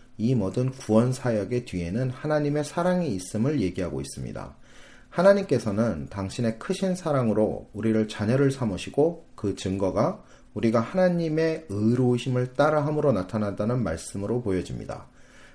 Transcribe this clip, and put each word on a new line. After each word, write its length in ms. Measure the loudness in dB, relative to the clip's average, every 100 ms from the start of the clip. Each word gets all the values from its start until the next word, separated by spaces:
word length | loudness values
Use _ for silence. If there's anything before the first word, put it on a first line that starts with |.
| -16 -2
이 160 | 0 2
모든 360 | 0 0 -2
구원 420 | -4 2 4 4
사역의 520 | 0 -2 -2 -2 -4 -4
뒤에는 440 | -6 -4 -2 -4
하나님의 560 | -4 -2 0 0 -2 -2
사랑이 500 | -2 0 0 0 -4
있음을 460 | -4 -2 0 0
얘기하고 400 | 0 -2 -4 -6
있습니다. 540 | -8 -8 -10 -10 -12 -16 -20 -20 -20 -20 -10
하나님께서는 960 | 4 6 6 4 0 0 0 0 -2 -8
당신의 500 | -6 -6 -2 -2 -2
크신 360 | -6 -2 -2 -2
사랑으로 720 | 0 0 2 4 2 0 -8
우리를 340 | -4 2 2 0
자녀를 440 | -2 0 4 2
삼으시고, 760 | 2 -4 -4 -4 0 0 0 -14 -6
그 200 | -4 -2
증거가 680 | -4 -2 0 0 0 -2 -14 -20 -14
우리가 260 | -2 2 2
하나님의 840 | 0 2 2 2 0 0 0 -2 -4
의로우심을 840 | 0 2 4 4 2 0 -2 -2
따라함으로 580 | 2 4 4 0 2 2
나타난다는 720 | 2 0 -2 -2 -2 -2 0
말씀으로 580 | -2 -4 -6 -8 -4 -2
보여집니다. 680 | 0 -2 -2 -8 -8 -12 -14 -20 -20 -20 -20